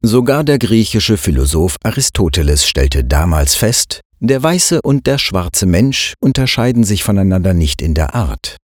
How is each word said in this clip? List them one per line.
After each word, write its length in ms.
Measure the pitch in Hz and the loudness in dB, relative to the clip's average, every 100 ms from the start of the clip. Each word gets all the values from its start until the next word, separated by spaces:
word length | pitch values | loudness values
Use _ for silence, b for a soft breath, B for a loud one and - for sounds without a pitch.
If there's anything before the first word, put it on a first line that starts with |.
Sogar 420 | 113 120 123 139 | 2 0 2 0
der 140 | 151 143 | 0 0
griechische 580 | 113 113 107 110 - 104 | 2 2 2 0 0 0
Philosoph 600 | - 69 65 80 90 - | 0 0 0 0 -2 -2
Aristoteles 840 | 110 110 131 - 87 73 73 73 - | -6 -4 -4 0 -2 0 0 2 0
stellte 380 | 69 67 67 | 0 0 0
damals 500 | 60 71 85 80 73 | 0 0 2 2 0
fest, 480 | - 110 120 - - _ _ | 0 0 0 -4 -10 _ _
der 220 | 113 135 | -2 0
weiße 400 | 156 175 - 165 | 0 0 0 0
und 240 | - 139 131 | 0 0 0
der 120 | 135 | -2
schwarze 460 | - 95 87 - 95 | -2 -4 -4 0 2
Mensch 480 | 85 131 131 - - | 2 2 0 -6 -2
unterscheiden 640 | - 135 131 - 120 120 | -2 0 -2 0 0 0
sich 180 | 104 104 | 0 0
voneinander 520 | - 101 95 92 92 | 0 0 2 2 2
nicht 260 | 90 78 - | 2 0 -2
in 140 | 80 | -2
der 200 | 78 78 | 0 0
Art. 440 | 120 78 57 - - | -2 -4 -4 -10 -16